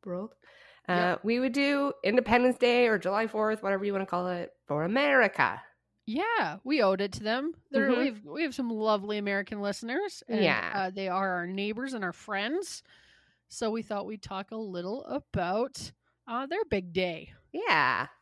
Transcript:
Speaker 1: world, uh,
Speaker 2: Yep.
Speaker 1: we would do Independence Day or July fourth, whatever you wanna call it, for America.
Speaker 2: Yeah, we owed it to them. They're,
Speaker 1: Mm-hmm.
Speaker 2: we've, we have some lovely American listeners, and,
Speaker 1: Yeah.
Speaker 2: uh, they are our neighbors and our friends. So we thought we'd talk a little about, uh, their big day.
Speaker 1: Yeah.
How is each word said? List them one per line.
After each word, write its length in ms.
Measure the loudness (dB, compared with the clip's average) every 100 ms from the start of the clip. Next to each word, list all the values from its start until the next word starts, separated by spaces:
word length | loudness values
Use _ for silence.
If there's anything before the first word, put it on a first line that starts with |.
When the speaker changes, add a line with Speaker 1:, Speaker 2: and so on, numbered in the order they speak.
| -6
Speaker 1:
world, 300 | -6 -8 -14 _ -20 -20 -16 -2
uh, 40 |
Speaker 2:
Yep. 280 | 2 2 2
Speaker 1:
we 160 | 0 2
would 120 | 2
do 400 | 2 2 2 0 0
Independence 520 | 2 2 6 6 6 4
Day 300 | 4 6 4
or 120 | 4
July 280 | 2 0 0
fourth, 380 | 0 0 0
whatever 200 | -2 0
you 60 | 0
wanna 140 | -2 -2
call 220 | -2 -2
it, 240 | -4 -6 _ _
for 160 | -2
America. 760 | 2 2 4 6 4 4 2 2 -12 _ _ _ -8
Speaker 2:
Yeah, 520 | -4 0 0 -2 -4
we 180 | -2 2
owed 200 | 4 2
it 100 | -2
to 100 | -4
them. 280 | -2 -2 -2 -8 _
They're, 180 | 0 2
Speaker 1:
Mm-hmm. 100 | 2
Speaker 2:
we've, 240 | 0 -4
we 180 | -12 -4
have 100 | -4
some 160 | -2 -4
lovely 480 | -2 2 2 0 -4
American 420 | 0 -2 -4 -4
listeners, 600 | -4 -4 -4 -4 -4 -8 -4
and, 120 | 2
Speaker 1:
Yeah. 260 | 2 2 0
Speaker 2:
uh, 180 | -4 -4
they 180 | -4 -2
are 220 | 0 0 -2
our 80 | -4
neighbors 460 | -4 -4 -4 -6
and 100 | -4
our 80 | -6
friends. 720 | -8 -6 -4 -2 -4 -4 -12 _ -20 _ _ _ _ _
So 240 | -6 -4
we 100 | -2
thought 240 | -4 -6 -6
we'd 160 | -10
talk 300 | -10 -10 -8
a 40 | -8
little 480 | -6 -6 -6 -8 -6
about, 840 | -8 -4 -2 0 0 -2 -6 -14 _ _ _ -8
uh, 180 | -6 -4
their 180 | -4
big 280 | 0 -2 -2
day. 400 | -2 -2 -4 -12 -20 _
Speaker 1:
Yeah. 560 | -6 2 4 4 2 -2 -8